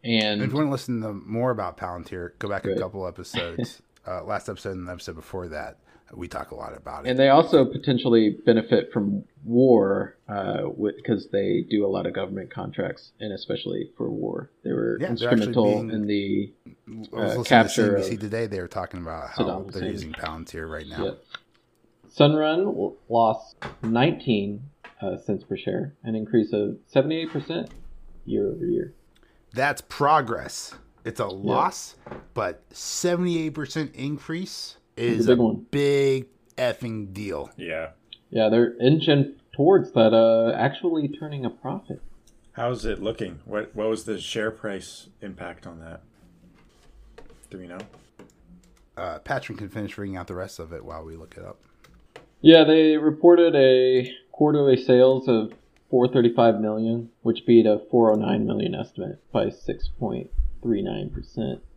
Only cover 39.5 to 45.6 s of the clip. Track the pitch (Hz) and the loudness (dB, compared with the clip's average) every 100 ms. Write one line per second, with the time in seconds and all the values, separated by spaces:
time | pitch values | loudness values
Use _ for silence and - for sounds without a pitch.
39.5 | - 147 190 - 123 110 113 113 113 113 | 2 6 6 4 4 6 8 6 6 2
40.5 | - 127 147 180 160 143 - 151 143 120 | 2 -2 0 -2 -2 -4 -6 -10 -6 -8
41.5 | - 127 190 - - - - _ _ _ | -8 -10 -10 -10 -14 -14 -18 _ _ _
42.5 | - 120 123 - 101 98 113 98 82 - | -6 -6 -4 -4 -4 -6 -6 -10 -12 -8
43.5 | 104 - 107 110 110 - 98 - 113 107 | -8 -8 -6 -4 -4 -6 -10 -8 -4 -6
44.5 | 110 107 98 - - - _ 101 92 87 | -6 -10 -10 -12 -20 -20 _ -16 -14 -16
45.5 | 85 | -16